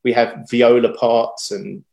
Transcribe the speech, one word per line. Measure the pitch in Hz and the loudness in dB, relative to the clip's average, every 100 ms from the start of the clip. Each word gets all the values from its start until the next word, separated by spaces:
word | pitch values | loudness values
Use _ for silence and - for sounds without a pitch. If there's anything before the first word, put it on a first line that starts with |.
we | 107 | -2
have | 117 117 - - | 0 0 -4 -6
viola | 120 120 123 117 | 2 4 4 2
parts | - 120 117 - - - | 0 0 0 0 -6 -10
and | 101 101 98 - | -10 -10 -14 -18